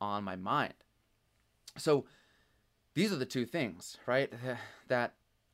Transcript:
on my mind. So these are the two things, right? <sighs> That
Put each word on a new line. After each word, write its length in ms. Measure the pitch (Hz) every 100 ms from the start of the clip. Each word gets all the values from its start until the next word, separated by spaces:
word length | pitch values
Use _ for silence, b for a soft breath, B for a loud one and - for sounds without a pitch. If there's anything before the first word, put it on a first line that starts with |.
on 240 | 104 101
my 120 | 98 92
mind. 380 | 95 143 117 - _ _ _ _ _ _ _ _ - -
So 300 | - 143 - b b b b b b _ _
these 180 | - 208
are 40 | 175
the 100 | 127
two 200 | 131 117
things, 500 | 170 123 85 - - -
right? 260 | 127 139
<sighs> 560 | 120 127 120 - - -
That 260 | 123 120 - _ _ _